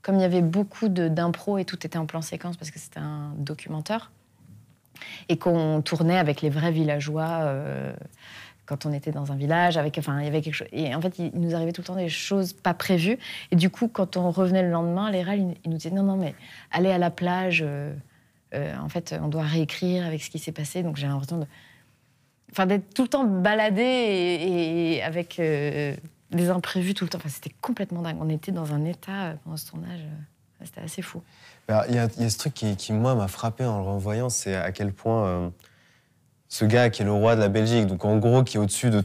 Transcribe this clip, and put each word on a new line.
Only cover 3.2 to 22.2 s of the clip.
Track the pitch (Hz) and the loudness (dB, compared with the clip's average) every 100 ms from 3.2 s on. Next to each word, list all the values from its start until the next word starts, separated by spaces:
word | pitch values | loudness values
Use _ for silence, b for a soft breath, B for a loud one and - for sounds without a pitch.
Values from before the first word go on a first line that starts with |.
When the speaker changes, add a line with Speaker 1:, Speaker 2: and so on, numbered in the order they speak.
| 147 147 | -8 -8
Speaker 1:
documentaire, | 143 156 - 156 156 220 - _ _ _ - - - _ _ - B B B | -8 -8 -8 -8 -4 -6 -6 _ _ _ -20 -20 -20 _ _ -20 B B B
et | 165 | 0
qu'on | 185 170 156 156 | 2 2 2 2
tournait | 147 160 165 180 | 0 2 4 4
avec | 156 143 | 2 2
les | 151 | 0
vrais | 143 165 | 2 0
villageois, | 160 156 147 143 151 160 165 | 2 2 0 -2 -2 -2 0
euh, | 156 135 139 135 - - 147 - B B B B - | -2 -2 -4 -6 -8 -10 -16 -20 B B B B -10
quand | 143 156 | -6 -4
on | |
était | 143 147 | -4 -4
dans | 147 143 | -6 -4
un | 139 | -2
village, | 143 165 175 165 | 0 4 4 2
avec, | 151 147 | 0 -2
enfin, | 151 139 | -4 -2
il | 147 | 0
y | |
avait | 156 | -2
quelque | 151 | -2
chose. | 151 - | -6 -8
Et | 120 156 135 | -4 -4 -2
en | |
fait, | 175 180 | -4 -4
il, | 170 | -6
il | - | -2
nous | 170 165 | -2 0
arrivait | 165 | -2
tout | 170 | -4
le | 180 | -6
temps | 185 | -4
des | 175 | -4
choses | 151 - 196 180 | -4 -2 0 0
pas | - 185 | -2 -2
prévues. | 175 - 185 170 247 B B B | -2 2 2 4 0 B B B
Et | 277 | 4
du | 269 | 4
coup, | - 233 | 2 -2
quand | - 185 180 | 0 -2 0
on | 180 | 0
revenait | 175 185 190 | 2 4 4
le | 180 | 4
lendemain, | 170 170 175 214 | 2 0 0 0
les | 196 | 0
réals, | 180 202 | 0 0
ils, | 185 165 - | 0 -2 -6
ils | |
nous | 160 | -4
disaient, « | 160 190 | -2 0
Non, | |
non, | 196 190 | 2 2
mais | 165 - B B B | -2 -6 B B B
allez | 165 190 | 2 4
à | 185 | 4
la | 175 | 2
plage, | 175 180 180 185 170 151 | 0 -2 0 0 0 0
euh, | 143 147 147 - b b b _ | -4 -6 -10 -14 b b b _
euh, | - 104 65 | -6 -6 -6
en | 151 | -6
fait, | 175 175 160 | -6 -6 -6
on | 156 | -4
doit | 156 | -2
réécrire | 156 160 156 - 180 180 175 | 0 0 0 -2 -2 0 -2
avec | 160 | -6
ce | - | -8
qui | 160 | -10
s'est | 156 | -10
passé. » | 156 151 180 | -8 -6 -4
Donc | 170 147 | -4 -4
j'ai | 143 | -4
l'impression | 139 135 170 | -4 -4 -6
de, | 143 b b b b b b b | -6 b b b b b b b